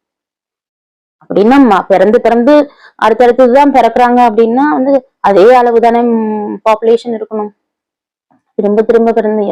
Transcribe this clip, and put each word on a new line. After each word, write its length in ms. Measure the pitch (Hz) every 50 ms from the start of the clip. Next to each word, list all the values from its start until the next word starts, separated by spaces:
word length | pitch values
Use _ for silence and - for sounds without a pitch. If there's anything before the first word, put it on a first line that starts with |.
| _ _ _ _ _ _ _ _ _ _ _ _ _ _ _ _ _ _ _ _ _ _ _ _
அப்படின்னா 360 | _ - - 170 202 226 269 285 269 233
ம-, 100 | 196 175 - -
பிறந்து 260 | 196 180 190 208 226 240 -
பிறந்து 280 | 226 233 233 240 262 294 294 285 - - _ - - _ - -
அடுத்தடுத்து 440 | 220 226 220 247 240 233 247 262 240 233
தான் 180 | 277 294 285 254
பிறக்குறாங்க 420 | 262 240 226 233 254 247 240 247 247 247 233
அப்படின்னா 360 | 214 214 233 226 233 262 285 302 302
வந்து 160 | 285 262 277 277 262 - _ _ _ - 202
அதே 160 | 196 180 185 233 254 247
அளவு 200 | 240 240 233 233 226
தானே, 140 | 233 233 233 240 240
ம், 440 | 233 226 220 220 214 214 208 214 208 202 - 220
பாப்புலேஷன் 480 | 214 214 226 226 233 226 - 240 226
இருக்கணும். 340 | 214 214 - 220 214 208 208 208 _ _ _ _ _ _ _ _ _ _ _ _ _ _ _ _ _ _ _ _
திரும்ப 240 | - 202 202 208 214 214 220
திரும்ப 220 | 233 233 226 233 220 233
பிறந்து 240 | 220 214 214 214 208 208